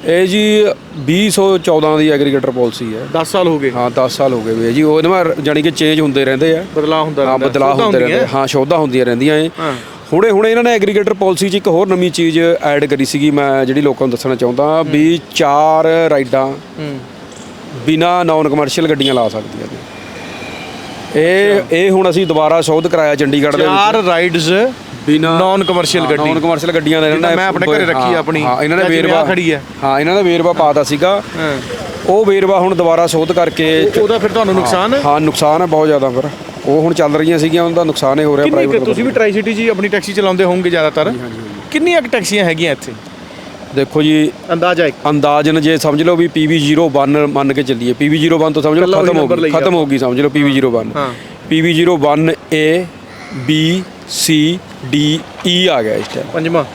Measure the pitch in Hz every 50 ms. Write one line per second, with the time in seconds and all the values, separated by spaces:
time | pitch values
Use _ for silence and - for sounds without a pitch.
0 | - - 170 175 190 185 185 214 214 214 214 214 208 202 - - - - - 160
1 | 131 131 165 185 214 214 - 202 190 196 190 185 160 180 160 156 151 156 156 151
2 | 151 156 151 139 147 143 135 135 123 131 123 127 123 117 110 - 123 113 110 110
3 | 135 139 143 160 160 160 - 196 180 170 160 147 139 131 113 120 120 123 120 135
4 | 127 123 - - 139 135 127 117 110 113 113 113 113 117 120 143 156 151 151 160
5 | 156 170 190 185 175 160 - - 143 151 147 156 151 170 156 - 156 151 156 156
6 | 156 147 131 139 135 131 135 131 156 165 160 160 190 185 - 156 147 156 160 156
7 | 156 160 151 139 139 131 131 135 131 139 127 143 135 135 139 135 226 214 196 127
8 | 123 123 170 - - - 131 139 135 131 - 139 135 143 170 165 156 135 123 131
9 | 123 123 120 120 131 151 151 151 156 165 - - 165 151 131 123 113 - - -
10 | - - 156 175 202 226 202 196 214 220 226 233 240 240 233 214 190 190 208 208
11 | 202 180 180 185 196 190 185 156 190 196 180 202 - 208 165 165 202 190 185 180
12 | 180 180 151 - 170 165 156 165 170 170 170 - - 151 147 143 147 139 143 135
13 | 135 - - 143 143 151 143 147 139 139 135 135 131 127 131 143 143 143 127 -
14 | 135 127 120 117 - 135 131 113 127 120 120 131 143 151 156 160 160 - 151 147
15 | 156 160 170 160 - - - - 160 143 143 147 156 156 156 156 160 160 160 165
16 | 165 160 151 139 135 120 135 135 135 135 139 147 151 - - - 156 147 139 131
17 | 123 - - - - - - - - - - - - - - 127 117 143 160 156
18 | 165 175 180 180 175 165 160 156 156 147 139 151 147 131 - 180 160 156 156 139
19 | 139 135 131 123 117 107 101 110 107 - - - 110 107 - - - - - -
20 | - - - - - - - - - - - - - - - - - - - -
21 | - - - 151 156 170 180 196 202 202 202 202 180 - 165 165 185 196 190 190
22 | 190 185 160 180 190 156 165 156 156 151 165 165 156 160 156 160 165 170 160 165
23 | 156 151 147 135 147 139 139 147 139 147 143 - 156 180 185 196 202 214 214 220
24 | 202 180 175 165 175 180 160 170 156 160 180 196 233 262 247 - - - - 123
25 | - 147 151 156 160 165 165 165 185 190 190 196 196 190 185 175 170 - - 185
26 | 160 127 151 147 151 151 160 165 151 170 165 151 147 170 165 160 151 151 160 160
27 | 156 151 156 160 165 170 165 175 185 190 185 175 185 170 151 - 190 165 156 131
28 | 127 123 120 - - 147 160 156 151 123 123 135 147 151 165 180 190 185 165 165
29 | 165 180 170 165 156 156 185 180 175 165 156 139 131 - - - 139 135 135 139
30 | 151 165 185 202 196 175 170 170 165 175 170 165 160 151 143 151 143 135 147 143
31 | 160 180 202 202 208 - - 165 160 151 143 131 123 - - - - - - -
32 | - - 185 208 220 202 196 196 190 190 196 185 180 190 185 170 175 170 165 165
33 | 170 165 165 160 160 165 175 175 170 160 160 - 160 160 160 156 190 208 202 226
34 | 214 202 226 220 185 214 190 226 220 196 185 190 175 120 - 180 190 220 254 285
35 | 285 143 143 151 156 156 135 - 160 151 151 170 180 170 160 156 156 156 151 143
36 | 131 135 123 127 139 147 - - - - - - - 135 143 160 160 170 170 160
37 | 160 147 147 151 160 160 170 156 151 165 160 175 170 170 165 170 170 156 151 -
38 | 151 135 139 151 156 151 147 139 147 151 - 139 135 139 - - - 220 208 175
39 | 240 269 - - 220 208 190 214 202 220 226 202 226 226 214 185 202 208 202 202
40 | - 202 196 196 202 190 185 185 190 175 180 185 180 175 170 165 156 151 - 156
41 | 156 196 254 120 123 120 110 113 113 104 - 101 - - - 302 320 349 349 330
42 | 247 233 277 240 180 - 202 208 190 170 165 160 170 160 139 - - - 113 107
43 | - - - - - - - - - - - - - - 131 135 139 131 - 151
44 | 151 151 156 156 151 - - - - - 170 170 170 180 180 160 170 147 127 -
45 | - 147 151 147 139 147 147 147 147 156 156 160 147 156 160 151 - 156 147 147
46 | 165 170 175 165 170 165 - 165 156 151 165 160 143 143 151 156 170 156 131 143
47 | 139 139 147 151 147 143 - 139 139 135 127 139 139 127 131 117 120 123 123 117
48 | 147 147 151 160 151 165 165 160 156 160 156 156 139 151 151 170 185 180 190 147
49 | 185 175 170 160 147 131 175 165 165 156 147 160 180 190 175 170 156 139 139 127
50 | 131 127 123 131 143 147 139 151 147 139 135 135 131 127 117 113 110 113 - 147
51 | 139 131 120 117 - - - - - - 160 160 160 170 165 156 170 180 180 156
52 | 139 147 147 151 160 165 160 - - - 160 156 151 156 160 180 185 165 - -
53 | - - - - - - - 135 123 123 156 156 156 160 175 190 180 - - -
54 | - - - - - - 160 151 151 160 175 185 - - - - - 127 127 147
55 | 147 151 156 165 - - - - - 180 175 180 185 180 156 127 110 107 107 110
56 | - - - - - - - 165 160 165 170 165 139 -